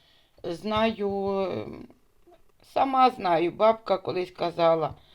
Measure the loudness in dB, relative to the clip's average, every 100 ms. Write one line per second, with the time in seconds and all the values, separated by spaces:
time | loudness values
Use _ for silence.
0 | _ _ _ _ -10 -8 -4 0 0 -2
1 | -4 -4 -4 -2 -4 -6 -8 -14 -18 _
2 | _ _ _ _ _ _ _ -2 0 4
3 | 4 4 0 2 0 2 2 2 0 -2
4 | -2 -4 -6 -4 -6 2 2 4 0 -6
5 | _